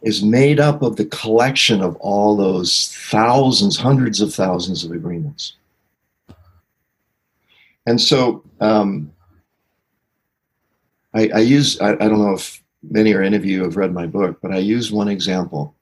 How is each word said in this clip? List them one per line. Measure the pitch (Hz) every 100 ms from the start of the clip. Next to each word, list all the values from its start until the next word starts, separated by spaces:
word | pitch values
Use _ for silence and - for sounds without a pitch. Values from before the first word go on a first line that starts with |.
is | 113 98
made | 104 120 139 147
up | 147 143
of | 123 107
the | 104
collection | - 113 113 123 135 - 107
of | 92 82
all | 98 101 104 104
those | 95 92 87 - - - -
thousands, | 107 113 127 131 117 101 -
hundreds | 120 135 123 104
of | 104
thousands | - 95 90 87 85
of | 85
agreements. | 85 80 85 78 73 - - _ _ _ _ _ _ _ - _ _ _ _ _ _ _ _ _ _ _ _ _ _ -
And | 120
so, | - 139 123 113 _ _
um, | 107 107 101 98 151 _ _ _ _ _ _ _ _ _ _ _ _ _ _ _ _ _ _ _ _
I, | 110 110
I | 107
use, | 113 139 147 -
I, | 104
I | 101 107
don't | 107
know | 104
if | 92 - - _ _
many | - 110 107
or | 98
any | 95 104
of | 92
you | 95
have | 92 85
read | 95
my | 87 85
book, | 98 95 85
but | 95
I | 92
use | 98 113 110
one | 107 101
example. | 101 92 92 87 78 73 _